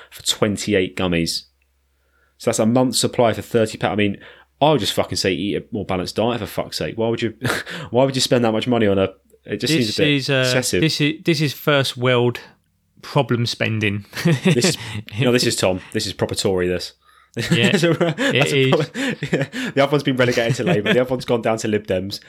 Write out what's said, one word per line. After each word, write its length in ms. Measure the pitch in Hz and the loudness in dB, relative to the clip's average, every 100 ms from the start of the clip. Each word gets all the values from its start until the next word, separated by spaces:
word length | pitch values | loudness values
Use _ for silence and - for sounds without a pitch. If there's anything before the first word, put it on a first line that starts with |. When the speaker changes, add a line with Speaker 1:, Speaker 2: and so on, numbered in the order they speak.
| - | -20
Speaker 1:
for 120 | - | -10
twenty-eight 720 | - - 110 98 - 98 92 - | -6 0 0 0 0 0 0 -2
gummies. 500 | 92 85 82 - - _ _ _ _ _ _ _ _ - | 0 0 0 -4 -10 _ _ _ _ _ _ _ _ -6
So 120 | - | -2
that's 80 | 117 | 2
a 60 | 110 | 2
month's 320 | 123 131 107 | 4 2 0
supply 340 | 120 - 117 | -2 2 0
for 100 | 104 | 0
thirty 360 | - 117 107 - | -2 0 0 0
pounds. 140 | 117 | -2
I 40 | 98 | 2
mean, 220 | 104 98 - - _ - | 0 0 -12 -20 _ 0
I 100 | 147 | 2
would 100 | 147 | 2
just 120 | 95 | 0
fucking 240 | - 95 95 | -2 -2 0
say 160 | 98 | 0
eat 240 | 80 101 80 | 0 -2 -4
a 80 | - | -6
more 120 | 107 | -8
balanced 300 | 92 92 87 - | -4 -4 -4 -2
diet, 220 | 113 117 | -2 -2
for 60 | 98 | -6
fuck's 300 | - 71 - | -8 -6 -6
sake. 200 | 80 107 | -6 -2
Why 120 | 113 | -2
would 120 | 117 | -2
you, 120 | 113 - 127 - | -4 -4 -6 -6
<laughs> 280 | - 175 156 | -8 -12 -2
why 140 | 117 | 2
would 100 | 135 | 2
you 60 | 131 | 2
spend 240 | - 127 | 2 2
that 80 | 120 | 2
much 160 | 110 127 | 0 0
money 180 | 120 104 | 2 2
on 100 | 98 | 2
a, 100 | 95 - _ _ | 0 -2 _ _
it 120 | - 104 | -10 -4
just 140 | 123 | 0
Speaker 2:
This 140 | 156 113 | 0 0
Speaker 1:
seems 120 | - | 2
a 40 | |
bit 60 | 147 | 2
Speaker 2:
is, 180 | 143 131 | 2 0
uh, 100 | 135 127 | 0 2
Speaker 1:
excessive. 340 | 127 123 185 | 0 0 2
Speaker 2:
this 180 | 156 - | 2 2
is, 140 | 147 156 | 0 0
this 160 | - 151 | -2 0
is 120 | 151 | 0
first 440 | - - 143 131 - | -2 0 2 0 0
world 420 | 127 123 123 117 - _ _ _ _ _ | 2 4 2 0 -10 _ _ _ _ _
problem 440 | - 151 123 120 120 | -4 -2 0 0 -2
spending. 580 | - 113 110 107 101 98 | -2 -2 0 -2 -2 -8
<laughs> 100 | - 170 143 | -2 0 2
Speaker 1:
This 200 | 190 147 180 | 2 2 2
is, 120 | - - 107 - 104 | 0 -6 -12 -10 -2
no, 120 | 127 | 2
this 140 | 120 120 | 4 2
is 100 | 110 | 2
Tom. 240 | 98 92 - | 0 0 -4
This 140 | 110 101 | -6 -6
is 60 | |
proper 220 | 90 - | -4 -4
Tory, 340 | 98 107 92 90 | -2 0 2 0
this. 240 | 90 - - _ _ _ - | -2 -6 -16 _ _ _ -8
<laughs> 140 | 113 | -2
Speaker 2:
Yeah, 200 | 139 117 | 2 2
Speaker 1:
That's 100 | 190 | 4
a 120 | 170 | 2
pro-, 120 | 156 170 | 2 0
Speaker 2:
it 80 | 160 | 0
Speaker 1:
that's 360 | 269 131 147 | 0 2 2
a 80 | 147 131 | 2 2
Speaker 2:
is. 20 | |
Speaker 1:
pro-, 320 | 156 160 226 | 2 0 -4
<laughs> 360 | 269 190 139 151 | -6 -4 -4 -4
yeah. 320 | 135 240 247 | -4 -6 -6
The 120 | 135 | 0
other 80 | 135 | 2
one's 140 | 147 | 2
been 120 | 143 127 | 0 2
relegated 380 | 120 120 117 131 | 2 2 0 0
to 60 | |
Labour. 280 | 107 104 104 | 0 0 2
The 80 | 117 | 2
other 100 | 127 | 2
one's 140 | 131 | -2
gone 180 | - 120 | -2 0
down 160 | 113 110 | 0 -2
to 100 | 110 | 0
Lib 160 | 107 - | -2 0
Dems. 320 | 92 95 - | -2 -4 -10